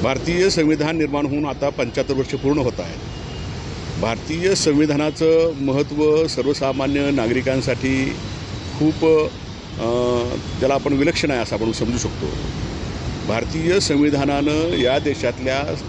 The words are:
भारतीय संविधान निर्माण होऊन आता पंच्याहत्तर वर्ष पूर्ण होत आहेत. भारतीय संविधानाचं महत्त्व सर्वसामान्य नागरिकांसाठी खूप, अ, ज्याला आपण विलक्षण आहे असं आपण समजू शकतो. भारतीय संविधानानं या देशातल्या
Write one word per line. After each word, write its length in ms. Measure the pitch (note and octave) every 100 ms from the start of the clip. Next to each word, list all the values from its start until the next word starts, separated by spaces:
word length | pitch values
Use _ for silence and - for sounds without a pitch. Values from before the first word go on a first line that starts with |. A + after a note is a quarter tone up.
भारतीय 460 | A2+ C3 D#3 F3 F#3+
संविधान 480 | F3+ D#3 D#3 D3+ E3
निर्माण 280 | D3+ C#3+ C#3+
होऊन 200 | D3 D3
आता 240 | B2+ C#3+
पंच्याहत्तर 440 | D3 B2 A2 C3
वर्ष 220 | C3+ B2 C3+
पूर्ण 220 | C3 D3
होत 220 | B2 G#2
आहेत. 180 | F2 E2 - - - - - - - - - -
भारतीय 540 | A2 A2+ - D#3+ F3+ G3
संविधानाचं 960 | - C#3+ D3+ C#3+ D3+ D3 D#3+ D#3+ E3
महत्त्व 760 | D3 C#3 C3+ D3 D3 D3+ D3+ D#3+
सर्वसामान्य 840 | - B2+ D3 C3+ C3+ C3+ C#3+ C#3+
नागरिकांसाठी 1040 | C#3 A2+ A#2+ B2+ C3 B2+ B2 C3+ C3+ C3+ - - - - - - -
खूप, 260 | D3+ D3+ D#3+ D#3+ D#3 - - - - -
अ, 80 | A2+ A#2+ B2 B2 A#2+ - - -
ज्याला 140 | C3
आपण 200 | C#3 D3+
विलक्षण 380 | C#3 D3 E3+ D#3+
आहे 80 | C3
असं 160 | A2 G#2
आपण 160 | A2
समजू 260 | G#2+ A2+ A#2+
शकतो. 280 | G#2+ - D2+ D2+ D2 - - - - - - - -
भारतीय 520 | A2 A#2 D#3+ D#3+ F#3+
संविधानानं 1000 | - C#3+ D3 C#3+ C#3 C#3+ C#3+ D3+ E3 F3
या 220 | B2 C3+
देशातल्या 760 | C#3+ C#3 B2 A#2+ B2+ C3 D3 E3